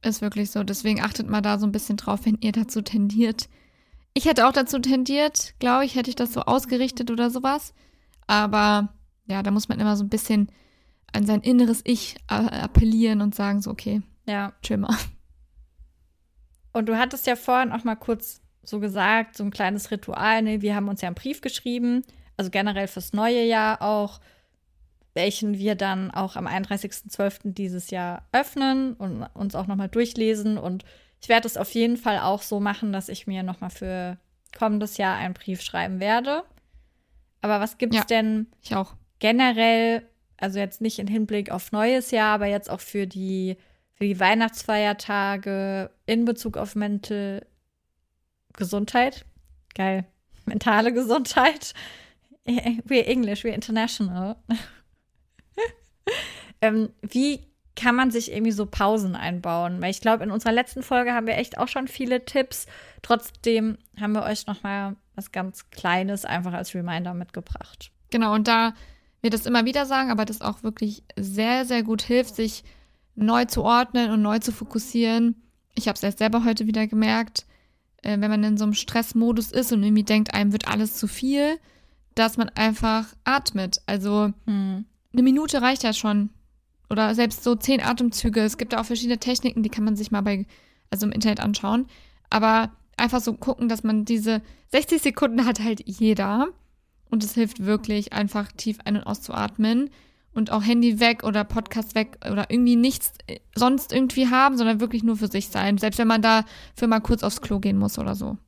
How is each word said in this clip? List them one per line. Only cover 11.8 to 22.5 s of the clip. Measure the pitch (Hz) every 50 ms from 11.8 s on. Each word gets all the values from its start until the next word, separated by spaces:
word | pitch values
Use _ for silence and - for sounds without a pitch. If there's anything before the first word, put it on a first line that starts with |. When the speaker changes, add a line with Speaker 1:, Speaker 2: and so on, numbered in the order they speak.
| -
Speaker 1:
Ich | - 247 233 - - - - - -
a-, | 214 208 220
appellieren | 233 - - - - - - 233 220 220 220 226 226 220 208
und | 208 208 202
sagen | - 202 202 202 202
so, | 202 214
"Okay, | 214 - - 214 202 208 196 - _ _ _
Speaker 2:
Ja. | - 208 202 202 196 - _ -
Speaker 1:
chill | - 220 202
mal." | 196 - 226 214 - - - - - _ - _ - _ _ - - _ _ _ - _ _ _ _ _ _ _ _ _ _ _ - _ _ _ _ - _
Speaker 2:
Und | 233 220 214
du | 226
hattest | 226 254 254 277 262 -
ja | - 247
vorhin | 240 - - 247 254 254 240 233
auch | 240 226
mal | 233 226
kurz | 220 - - 233 214 - - - _ _ _ _ _ _
so | - - 208
gesagt, | 202 214 190 202 185 190 220 226 226 226 _
so | - 208
ein | 202
kleines | 202 - 208 185 202 208 202 -
Ritual, | - 202 - - - - - 214 220 226 220
ne? | 214 214 214 202
Wir | 208 208
haben | 208 202 202
uns | 202 196
ja | - 180
einen | 175
Brief | - - 262 294 -
geschrieben, | - 262 - - - 247 240 247 240 240 240 254 262 _ - - - - _
also | - 202 185